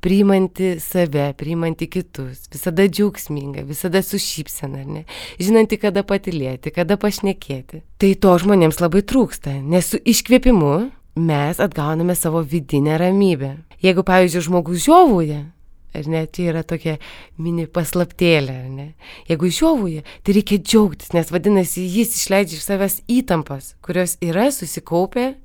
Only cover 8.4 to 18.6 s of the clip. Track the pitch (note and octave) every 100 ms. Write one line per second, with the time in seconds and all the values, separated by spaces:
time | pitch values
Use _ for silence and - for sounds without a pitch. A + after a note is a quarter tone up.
8.4 | F#3 G3+ D#3+ - E3+ F3+ G3+ C4+ A3 -
9.4 | - C#3 C3+ F3+ E3+ - - A3+ - B3+
10.4 | B3+ A3+ D3 D3 B3 - _ - E3 D3
11.4 | C#3+ F3 G3+ - D3 D#3+ F3 F3+ E3+ E3
12.4 | D#3 E3+ C3+ C#3+ D3 D#3 F3+ G3 G3 D#3
13.4 | C3+ C#3+ - - F#3+ F3+ F#3 F#3 F3+ F3
14.4 | D#3+ F3+ E3+ F3 B3+ E4 F4 G3 D#3 D3
15.4 | D3 _ - - - - D3 D#3+ D#3+ -
16.4 | F3 D#3+ D#3+ E3 E3 D3+ - - - -
17.4 | E3 E3+ D#3+ - D#3+ F3+ F3 - F3 D#3+
18.4 | C3+ C3